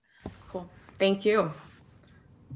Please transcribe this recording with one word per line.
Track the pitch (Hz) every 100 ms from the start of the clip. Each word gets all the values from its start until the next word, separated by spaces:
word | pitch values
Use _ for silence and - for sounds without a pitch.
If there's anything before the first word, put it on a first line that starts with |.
| _ _ - - -
Cool. | 185 175 - - -
Thank | 196 196
you. | 208 214 165 - - - - - - - _ - -